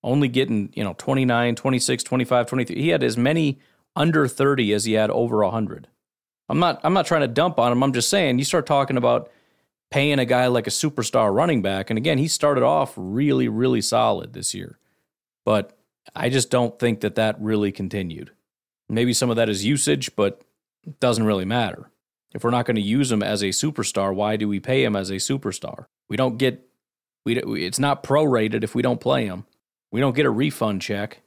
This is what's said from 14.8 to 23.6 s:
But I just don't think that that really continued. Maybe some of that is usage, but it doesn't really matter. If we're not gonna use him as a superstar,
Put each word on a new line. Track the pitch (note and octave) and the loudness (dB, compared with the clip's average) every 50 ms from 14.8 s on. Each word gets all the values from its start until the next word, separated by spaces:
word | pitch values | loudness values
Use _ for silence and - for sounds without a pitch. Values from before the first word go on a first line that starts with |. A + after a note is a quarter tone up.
| _ _ _ _ _ _ _ _ _ _ _ _ _ | _ _ _ _ _ _ _ _ _ _ _ _ _
But | G#2+ G#2+ G#2 G2 - _ _ _ _ _ _ _ - _ | 0 0 0 0 -4 _ _ _ _ _ _ _ -18 _
I | - - | -4 -2
just | A#2+ C3 C3+ B2 - | 0 0 0 0 2
don't | - B2 A#2+ A#2+ - | 2 0 0 0 -2
think | - B2 A#2+ A2+ G#2+ | -2 -2 -2 0 0
that | - G#2 - | -2 -4 0
that | A2+ A2 A2 G#2+ - | 0 0 0 -2 -2
really | G#2 G#2+ A2 G#2 G#2 G2+ | -2 -2 0 2 0 0
continued. | G2 - G2 F2+ - G2+ F#2+ F2 D#2+ D#2 - - _ _ _ _ _ _ _ _ _ _ _ _ | -2 -4 -8 -6 -4 -6 -6 -6 -8 -12 -14 -18 _ _ _ _ _ _ _ _ _ _ _ _
Maybe | A2 A2+ A#2+ B2 A#2 | -2 0 0 2 2
some | - B2+ B2 | 2 0 0
of | A#2 | 2
that | A2+ A#2 | 2 2
is | G#2+ G#2 F#2+ G2 | 0 0 -2 0
usage, | A2 D3 C3+ - C#3+ D3 C#3 C3 - _ | 0 0 0 2 0 0 0 -2 -8 _
but | - G#2 G2+ - - - _ _ _ _ _ _ _ _ | 0 0 0 0 -6 -20 _ _ _ _ _ _ _ _
it | E3 C#3+ _ | -20 -6 _
doesn't | - B2 A#2 A2+ A2+ | 0 2 2 2 2
really | G#2+ G#2 F#2+ F#2 | 2 2 0 0
matter. | F#2+ A2+ B2 A2+ G2 - - - _ _ _ _ _ _ _ _ _ _ | -2 -2 -2 -2 -2 -6 -10 -16 _ _ _ _ _ _ _ _ _ _
If | - - | -4 -2
we're | A#2 | 0
not | A#2+ A#2+ A#2 | 0 0 0
gonna | - A#2 A2 | 0 0 0
use | G2+ G2+ A2 C#3 C#3+ B2+ A#2 | 0 0 2 2 2 2 0
him | G#2 - | 0 0
as | G2+ G#2 G2 G#2 | 0 -2 -2 -2
a | G2 | -2
superstar, | F#2 - | -2 -2